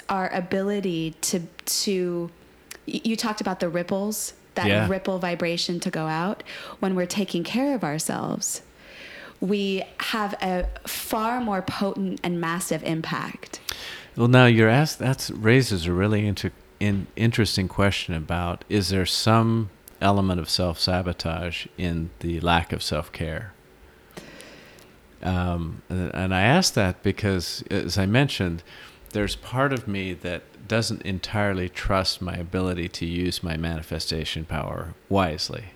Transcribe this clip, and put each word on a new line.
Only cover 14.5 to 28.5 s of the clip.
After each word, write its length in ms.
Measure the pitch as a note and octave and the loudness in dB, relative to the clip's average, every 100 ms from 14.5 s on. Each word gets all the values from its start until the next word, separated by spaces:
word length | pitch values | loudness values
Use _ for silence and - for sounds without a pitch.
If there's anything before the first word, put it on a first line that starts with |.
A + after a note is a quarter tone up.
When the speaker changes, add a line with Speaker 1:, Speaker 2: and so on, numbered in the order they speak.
| A2+ A2 | 10 8
Speaker 2:
asked, 300 | B2+ D3+ - | 8 4 0
that's 320 | B2 C3+ - | -2 -2 -4
raises 560 | - A2 B2+ A2+ F#2+ E2 | 0 6 6 6 2 2
a 60 | |
really 340 | F2 G#2 G#2+ G#2+ | 2 4 2 2
inter-, 260 | F#2 F#2+ - - - | 0 -4 -6 -14 -2
in-, 280 | G#2 G2 - - | 0 0 -2 0
interesting 500 | A2+ A#2+ G#2 - F#2 | 2 4 2 2 0
question 460 | - G2+ - - | 2 2 2 -2
about, 500 | E2 D#2 E2+ F2 F2+ - | -4 -2 -2 -2 -4 0
is 200 | G2+ F2+ | 0 2
there 160 | F#2+ F2+ | 2 2
some 640 | - A2 A2+ A2+ A2+ G#2 - - - | 2 4 6 6 2 -2 -8 -20 -2
element 380 | G2 G2+ F#2+ F2 | 2 4 2 0
of 80 | D#2 | 0
self-sabotage 1160 | - F2+ E2 - F2+ F2+ F2 E2+ E2 F2 E2 - - | 0 0 0 0 0 -2 -4 -4 -4 -4 -6 -10 -6
in 320 | F2 E2 E2 - | -4 -2 -4 -6
the 180 | E2+ E2 | -4 0
lack 320 | E2+ E2+ - | 2 2 2
of 100 | E2 | -4
self-care? 680 | - D#2 D2+ - D#2+ D#2+ G2+ - - - - - - - - - - - - - - - - - | -2 -4 -4 -8 -6 -6 -10 -16 -20 -20 -20 -20 -20 -20 -20 -20 -20 -20 -20 -20 -20 -20 -20 -8
Um, 580 | F2+ F#2 F2+ F2 E2 - - | -2 0 0 0 -4 -6 -6
and, 260 | F2+ F2+ | -4 -2
and 200 | - F#2 | -2 0
I 80 | F#2 | 4
ask 320 | G#2 E3+ F3+ | 6 6 4
that 280 | - F#2+ - | 4 2 2
because, 640 | G2+ - G#2 F#2 - - - | 0 2 2 0 -2 -8 -4
as 260 | G2+ - G2 | -2 0 0
I 80 | |
mentioned, 580 | F#2+ A#2+ C#3+ - F#2 | 4 4 4 2 -2